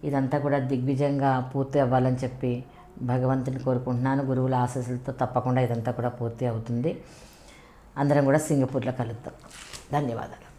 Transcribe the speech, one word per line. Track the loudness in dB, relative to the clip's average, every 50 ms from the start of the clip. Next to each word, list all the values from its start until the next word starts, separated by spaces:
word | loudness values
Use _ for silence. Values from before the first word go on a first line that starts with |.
| -4
ఇదంతా | -2 0 0 0 0 0 0
కూడా | 0 2 0 0
దిగ్విజయంగా | 0 0 -2 0 0 0 2 2 2 2 2 2 2 2 2 2 0 -2 -2
పూర్తి | -2 -2 0 2 2
అవ్వాలని | 4 4 4 4 4 4 2
చెప్పి | 0 -2 -6 -6 -4 -2 -2 -2 -2 -6 -10 -18 -20 -20 -20 -12 -8 -4
భగవంతుని | -2 0 2 2 2 2 0 0 -2 -4 -4
కోరుకుంటున్నాను. | 0 0 0 0 0 0 -2 0 2 2 2 2 0
గురువుల | 0 0 2 2 2 2
ఆశీస్సులతో | 2 0 0 -2 -4 -4 -4 -6 -6 -4 -8 -2
తప్పకుండా | -2 -2 0 0 0 0 2 2 2
ఇదంతా | 2 2 0 -2 -2 -4 -4
కూడా | -2 -2 -4
పూర్తి | -4 -2 -6 -6 -4 -4 -4
అవుతుంది. | -2 -2 -4 -4 -4 -4 -2 -2 -2 -4 -4 -12 -18 -20 -20 -20 -20 -20 -20 -20 -20 -20 -20 -20 -20 -20 -20 -20 -16 -4
అందరం | 0 2 4 6 6 6
కూడా | 6 4 4
సింగపూర్లో | 4 2 2 2 2 2 0 -2 -2 -2 -2
కలుద్దాం. | -2 -4 -6 -6 -10 -12 -14 -16 -16 -20 -20 -20 -18 -18 -16 -16 -18 -10 -4 -2
ధన్యవాదాలు. | -2 0 0 -4 -4 -6 -10 -12 -16 -20 -20 -20